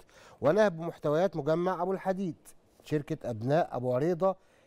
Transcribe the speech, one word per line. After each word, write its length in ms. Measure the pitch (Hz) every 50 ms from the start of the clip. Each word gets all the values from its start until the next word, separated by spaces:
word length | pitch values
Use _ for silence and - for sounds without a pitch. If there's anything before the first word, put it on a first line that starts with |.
| - _ - - - - - -
ونهب 380 | - 139 170 208 220 202 170 160
محتويات 560 | 165 170 - - - 156 147 160 185 196 -
مجمع 460 | 160 135 147 160 170 175 180 185 160
أبو 120 | 175 185 190
الحديد. 420 | 180 - 190 190 180 202 175 143 - - - - - _ _ _ _ -
شركة 460 | - 151 151 143 - - 113 - 110
أبناء 460 | 120 107 113 131 147 165 170 - -
أبو 200 | 123 123 127 123
عريضة 400 | 127 147 170 180 156 180 190 185 - _ _ _ _ _